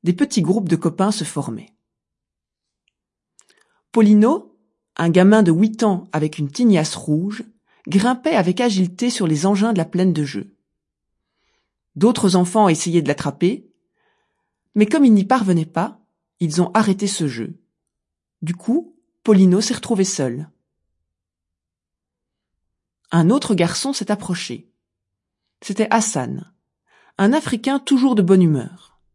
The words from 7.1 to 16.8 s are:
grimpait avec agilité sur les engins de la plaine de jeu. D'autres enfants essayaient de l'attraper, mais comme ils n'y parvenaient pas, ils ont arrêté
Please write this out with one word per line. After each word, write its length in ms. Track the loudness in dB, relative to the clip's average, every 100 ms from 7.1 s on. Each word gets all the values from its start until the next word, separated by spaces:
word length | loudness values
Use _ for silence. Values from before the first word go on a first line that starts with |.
| -4 -4 -10 -16 _ _ _ -2
grimpait 480 | 0 0 -2 -2 0
avec 240 | 0 0
agilité 500 | 0 0 -2 -2 -4
sur 160 | -2 -2
les 200 | 0 0
engins 260 | 0 0
de 60 | 0
la 80 | -2
plaine 260 | 0 0
de 140 | 0 -4
jeu. 280 | -8 -14 _ _ _ _ _ _ _ _ _ _ _ _ _ _ 0
D'autres 400 | 0 2 2 2
enfants 320 | 0 2 2
essayaient 340 | 2 0 -2
de 60 | 0
l'attraper, 640 | -4 -6 -2 -2 -2 _ _ _ _ _ _ _ _ _ _ _
mais 120 | 0 2
comme 200 | 4 6
ils 80 |
n'y 100 | 4
parvenaient 420 | 4 0 2 0 -2
pas, 360 | -6 -6 -10 _ _ _ _
ils 200 | -4 -2
ont 100 | 0
arrêté 340 | 0